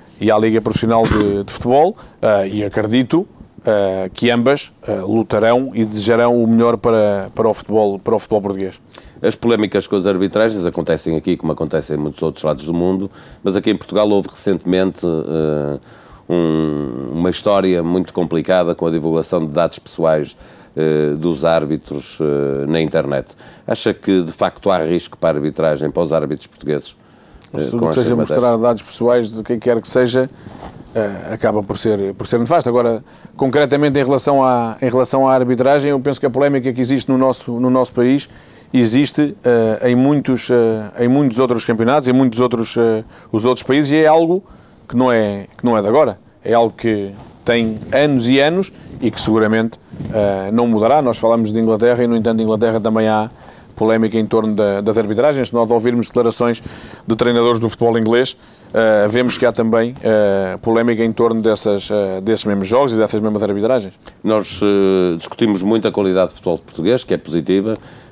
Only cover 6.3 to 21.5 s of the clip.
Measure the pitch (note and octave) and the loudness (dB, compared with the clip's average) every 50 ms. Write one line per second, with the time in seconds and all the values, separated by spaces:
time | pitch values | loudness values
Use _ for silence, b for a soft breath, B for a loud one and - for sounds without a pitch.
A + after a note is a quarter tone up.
6.3 | A#2+ A#2+ A#2 A2+ A#2 A2+ A#2 A#2 A#2 G#2 - B2 A2+ A2 G#2+ G#2 G2+ G2 F#2+ - | 4 2 2 2 4 4 4 2 2 2 2 2 2 4 2 2 0 -2 -6 -8
7.3 | - - A2 A2+ G#2+ - - - G#2 A2 G#2+ G2+ G2 F#2+ - A2+ A2+ G#2 - - | -10 -2 0 0 0 -2 -4 -2 0 2 2 2 0 -4 -2 -2 -2 -2 -2 -2
8.3 | A2+ G#2 G2 G2+ G2 F#2+ G2 F#2 - - _ B B B B B B B - G#2+ | -2 -2 -2 -2 -6 -4 -6 -8 -10 -14 _ B B B B B B B -2 -2
9.3 | A2 - - A#2 A#2 G#2 G#2+ F#2+ - G2+ F2+ - G#2+ G2 F2 G2+ G2 F2+ G2 F#2 | -2 0 0 0 2 2 0 0 0 -2 -2 0 -2 0 0 0 0 0 0 0
10.3 | - G#2+ A2 A2+ A2 G2+ E2+ E2+ E2 F2 D#2+ E2+ E2 D#2 - E2 E2 D#2 - F#2 | 0 2 0 0 0 -2 -4 -4 -2 -4 -2 -2 -2 -2 -2 -4 -4 -2 -2 -2
11.3 | F2+ D#2 - D#2 D2 - E2 D2 - D#2 D2 - D2+ D2 D2 D2+ C#2+ - E2+ D#2 | -4 -2 -2 -6 -4 -4 -4 -4 -4 -4 -4 -4 -6 -4 -4 -6 -6 -4 -6 -6
12.3 | D2+ - - D#2 D2 C2+ D2 D#2 E2+ E2+ F2 F#2 F#2+ F#2+ G2 G2 B B B B | -6 -4 -4 -4 -4 -4 -4 -4 -4 -2 -2 -2 -2 -4 -6 -8 B B B B
13.3 | B B - G2 F#2 G#2 - A2+ G#2 - - - F2+ G#2 G#2+ G#2 G#2 G2 F#2 - | B B -4 -2 -2 0 0 0 -2 -2 -4 -4 0 0 2 2 2 0 -2 -4
14.3 | - - - G#2 F#2+ E2 - F2 F#2 F#2 F#2+ F#2+ E2 - - F2 E2 D#2 - - | -10 -8 -4 -2 -2 -2 -2 0 0 0 0 0 -2 -4 -4 -2 -2 -2 -4 -4
15.3 | D#2+ D#2+ D#2 D#2 D2+ D2+ D2 D2 C#2+ C#2 B B B B B B B B B - | -2 -2 -2 0 -2 -2 -4 -4 -6 -8 B B B B B B B B B -2
16.3 | F2 F2 E2+ D#2+ D#2 D#2+ D#2 D#2 D2 D2 D2 C2 A#1 C2 C#2 A#1 C2+ D#2+ F2 F#2 | 0 0 2 2 0 0 0 -2 -2 -4 -6 -8 -8 -10 -10 -8 -4 -2 -2 -2
17.3 | F2 - - G#2+ G2+ G2 F#2+ F#2+ F2+ E2+ E2 E2+ F2 F#2 F2 - - F#2+ F2 D#2+ | -2 -2 0 0 2 2 2 2 2 0 0 0 0 0 -2 -2 -2 -4 -4 -2
18.3 | E2 D#2+ D2+ - F#2 F2+ F2 E2+ E2+ - E2+ E2 E2 D#2+ D2 D#2+ D#2+ E2 D#2+ - | -2 -2 0 2 2 2 2 0 -2 -2 -2 -2 -2 -2 -2 0 -2 -2 -2 -2
19.3 | F#2 F2 E2 D2+ C#2+ E2+ E2+ D#2 - - - - - - E2 D#2+ D#2 D#2 C#2+ - | -2 -2 -2 -2 -2 -2 -2 -2 -2 -8 -18 -14 -8 -2 0 2 2 0 -2 -6
20.3 | - B B B B B B B B D#2 D#2 D#2 D#2 D2+ D2+ D2+ D2 D#2 D#2 E2+ | -10 B B B B B B B B -2 0 0 0 0 0 0 -2 -2 -2 -2
21.3 | E2 C2+ D2+ E2 | -2 0 0 2